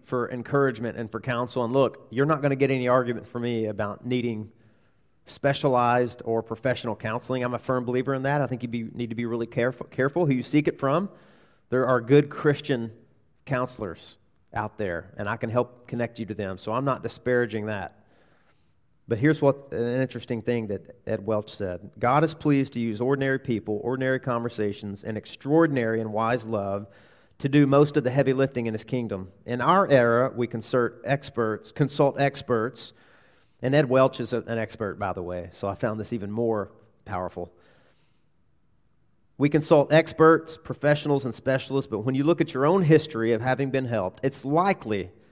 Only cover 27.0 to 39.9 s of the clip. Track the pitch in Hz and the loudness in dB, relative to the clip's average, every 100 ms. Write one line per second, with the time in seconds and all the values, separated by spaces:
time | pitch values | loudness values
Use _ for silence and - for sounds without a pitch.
27 | - _ _ - 147 143 139 139 147 151 | -20 _ _ -8 0 4 6 6 4 2
28 | 123 127 131 131 135 127 117 117 - 127 | 0 2 2 2 0 -2 -4 -6 -6 -6
29 | 117 98 92 - - 123 131 185 175 139 | -4 -8 -10 -16 -8 4 6 6 8 8
30 | 117 117 127 117 120 117 - 131 117 - | 8 6 2 0 -4 -4 0 2 2 -2
31 | - 139 - - 113 107 - - 143 - | -2 -2 -2 -4 -2 -4 -6 -2 0 2
32 | 143 - 139 - - 117 113 - - - | 2 2 0 -2 -2 -2 -2 -6 -16 -18
33 | _ _ _ _ _ _ 123 143 139 131 | _ _ _ _ _ _ 0 2 4 6
34 | 131 - 117 120 107 113 107 - 104 87 | 4 2 -4 -4 -4 -4 -6 -6 -6 -4
35 | 101 92 87 90 85 - 101 98 120 110 | -6 -6 -8 -8 -10 -8 -6 -4 -4 -4
36 | 101 117 101 107 117 110 95 - _ _ | -6 -8 -6 -2 0 0 -4 -12 _ _
37 | - 92 90 - 85 _ _ _ _ _ | -10 -8 -6 -8 -14 _ _ _ _ _
38 | _ _ _ _ _ _ _ _ _ _ | _ _ _ _ _ _ _ _ _ _
39 | _ _ _ - 143 151 147 156 139 | _ _ _ -2 2 2 4 4 6